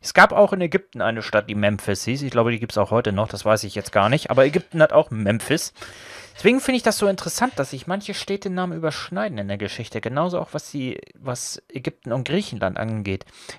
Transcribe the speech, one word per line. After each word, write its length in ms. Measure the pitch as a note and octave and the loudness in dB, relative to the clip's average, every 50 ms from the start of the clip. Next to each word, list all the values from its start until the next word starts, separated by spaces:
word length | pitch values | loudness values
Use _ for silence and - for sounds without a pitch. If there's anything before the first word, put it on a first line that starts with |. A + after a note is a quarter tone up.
Es 140 | _ - - | _ 0 6
gab 180 | - F#3 G#3+ - | 6 6 8 8
auch 220 | - G#3 F#3+ - | 6 4 4 4
in 80 | F#3+ F3+ | 0 -2
Ägypten 400 | E3 - - - _ _ B2 F#2+ | 0 0 -2 -4 _ _ -2 -2
eine 180 | G#2+ A2+ A2+ | 0 0 -2
Stadt, 300 | G#2+ - - G#2 G#2 - | -6 2 2 2 2 2
die 40 | G#2 | -2
Memphis 500 | G#2 G#2 G2+ G#2 G2 - - G2+ F#2+ - | 2 2 2 2 2 -2 -2 -2 -2 -2
hieß. 180 | - A#2+ C#3 C#3+ | -4 -4 -2 -4
Ich 80 | C3+ | 0
glaube, 200 | - B2 A2+ A#2 | 2 2 2 2
die 80 | A#2 A2 | 2 -2
gibt's 200 | A#2 A#2 - G#2+ | -4 -4 0 0
auch 120 | G2+ - | 0 2
heute 220 | G#2+ A2+ A#2+ A2 G2+ | 2 0 2 2 0
noch. 160 | F#2+ G#2+ G#2+ | 0 -2 -2
Das 160 | - G2+ - | -4 -4 2
weiß 180 | G#2+ G#2+ G#2+ - | 2 2 2 2
ich 100 | G2+ - | -6 -8
jetzt 180 | G#2+ G2+ - - | -8 -8 0 2
gar 160 | G#2+ G2 G#2+ | 2 4 4
nicht. 220 | B2 D#3 - - | 4 2 0 0
Aber 160 | - B2+ C3+ | 4 4 4
Ägypten 340 | C#3 D3 F#3 F3 _ - E3 | 4 4 0 -4 _ 2 4
hat 140 | D#3 D3+ - | 4 6 6
auch 160 | D3+ D#3 - | 4 4 4
Memphis. 640 | A#2+ A2 A2 G2 A2 A2+ - - C#3 E3+ - - _ - - - - - - - - - - - - | -2 -2 0 0 0 0 0 0 -2 -2 -2 -6 _ -14 -18 -18 -18 -20 -20 -18 -18 -18 -20 -20 -20
Deswegen 260 | - - F#3+ A#3+ C4+ | 2 4 4 4 4
finde 180 | - - B3+ B3 | 2 0 0 2
ich 40 | - | 2
das 140 | A3+ G#3 | 2 0
so 100 | - G#3+ | 2 2
interessant, 520 | G3+ G3 F3+ - E3+ - - A3+ B3+ - - | 2 2 0 -4 -6 -2 -2 -2 -2 0 -4
dass 120 | C#3 - | -6 -4
sich 160 | - C3+ - | -4 -12 -6
manche 280 | - F3+ G3 G3+ - G3+ | -6 -6 -6 -4 -8 -8
Städtenamen 640 | - - - G3 G3+ - G3+ F#3 F3+ F3+ F3+ E3+ | -10 -6 -6 -6 -4 -4 -6 -4 -4 -4 -4 -4
überschneiden 600 | E3 D#3+ D#3 D3 - - - - F#3 G#3+ G#3+ D#3 | -4 -4 -4 -4 -4 -10 -8 -6 -4 -4 -4 -4
in 120 | G#2+ G2+ G2 | -6 -4 -4
der 100 | G2 G2 | -4 -4
Geschichte. 420 | G#2 G2 - - A#2+ - - A2+ | -4 -6 -6 -8 -10 -6 -6 -6
Genauso 400 | G#2 A#2 B2 C#3+ D#3+ F3+ F3 E3+ | -6 -4 -2 0 -2 0 0 -4
auch, 80 | D3+ - - | -4 -4 -8
was 180 | D#3 - - | -10 -10 -8
die, 280 | - D3 C3 C3 - - - - - | -8 -6 -6 -6 -8 -10 -12 -18 -20
was 480 | _ - C3 B2 B2 - - - - _ _ | _ -10 -8 -8 -6 -8 -10 -10 -12 _ _
Ägypten 420 | - C3+ B2 - - _ _ C3 | -14 -8 -8 -8 -8 _ _ -4
und 160 | A2+ C3 B2 | -4 -4 -2
Griechenland 520 | - C#3+ F#3 G#3 - - G#2+ G#2+ F#2+ F#2+ G#2+ | -2 -2 -2 -2 -4 -6 -2 -2 -2 -2 -2
angeht. 480 | A2+ A2 A2 A2 G#2 G2 F#2+ F#2+ - _ - - - - - | -4 -4 -4 -4 -2 -4 -4 -4 -6 _ -20 -20 -18 -18 -20